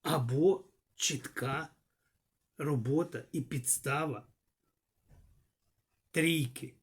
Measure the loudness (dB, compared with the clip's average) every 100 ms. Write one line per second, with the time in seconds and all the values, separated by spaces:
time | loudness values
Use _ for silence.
0 | 0 0 0 4 4 4 -4 _ _ -4
1 | -2 -2 -6 -6 -4 -4 -6 _ _ _
2 | _ _ _ _ _ -6 0 0 2 0
3 | 0 -6 -6 -6 -4 -4 -2 -2 0 -2
4 | -2 -6 -12 _ _ _ _ _ _ _
5 | _ -20 -20 _ _ _ _ _ _ _
6 | _ 2 2 2 0 -4 -14 -16